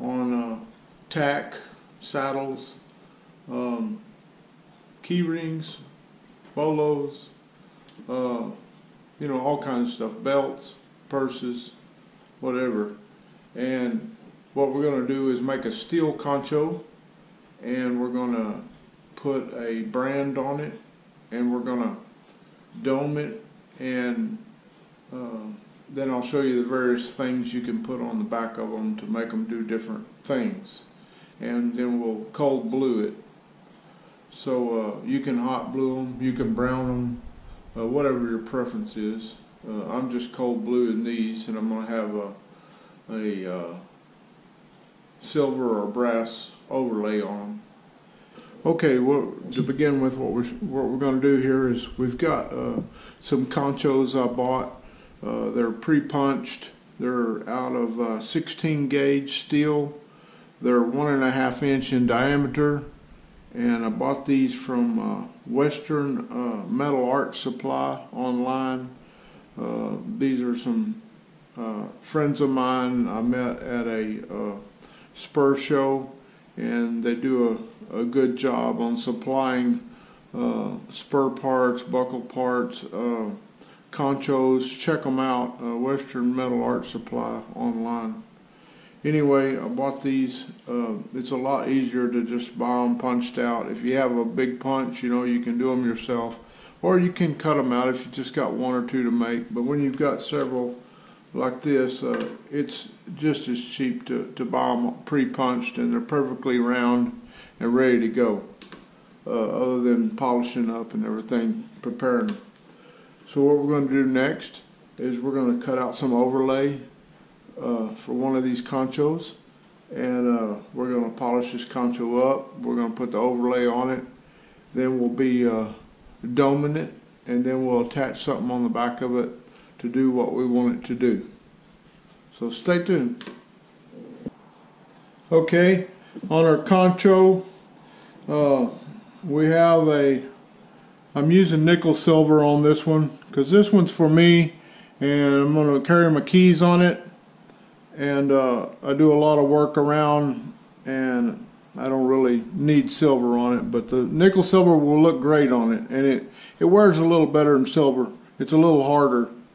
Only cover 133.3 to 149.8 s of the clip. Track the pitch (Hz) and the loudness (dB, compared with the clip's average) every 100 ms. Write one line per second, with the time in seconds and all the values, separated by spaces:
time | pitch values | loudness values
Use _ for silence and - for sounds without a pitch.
133.3 | - - _ _ _ - - - - - | -14 -20 _ _ _ -20 -20 -20 -16 -14
134.3 | - - - - - - - - - - | -14 -18 -20 -20 -20 -20 -20 -20 -20 0
135.3 | 165 165 170 180 190 185 - - - - | 2 4 6 6 4 0 -12 -20 -14 0
136.3 | 160 165 156 - 185 185 180 202 190 185 | 4 6 4 4 6 6 6 6 8 8
137.3 | 185 - - - - - - - - - | 6 0 -16 -20 -20 -20 -20 -20 -14 -4
138.3 | 147 147 139 120 - - - - - 180 | 2 4 4 2 -4 -16 -18 -20 -14 -4
139.3 | 143 156 160 170 165 156 147 139 131 - | 2 4 6 8 8 6 6 4 2 -2
140.3 | - - - - - - - - 147 147 | -14 -20 -20 -20 -20 -20 -20 -8 0 6
141.3 | 180 180 156 156 175 165 156 - 160 156 | 6 6 4 6 6 4 4 6 6 8
142.3 | 151 147 147 147 151 160 156 151 - - | 8 6 6 6 4 4 2 2 -2 -4
143.3 | 135 139 196 208 202 165 - 160 160 170 | -2 6 6 8 6 6 4 6 8 10
144.3 | 170 160 - - - - - 139 143 143 | 8 6 0 -18 -20 -20 -4 0 4 4
145.3 | 139 143 151 147 143 - 170 170 151 139 | 4 4 4 4 4 6 6 8 4 6
146.3 | 185 180 160 175 175 180 - - - - | 8 8 8 6 8 6 4 -4 -20 -20
147.3 | - - - - - - - 143 143 139 | -20 -20 -20 -20 -20 -20 -6 0 2 4
148.3 | 139 131 120 - - - 139 156 147 151 | 4 4 2 -2 -6 -2 4 6 8 6
149.3 | 151 143 151 147 151 | 6 6 4 4 2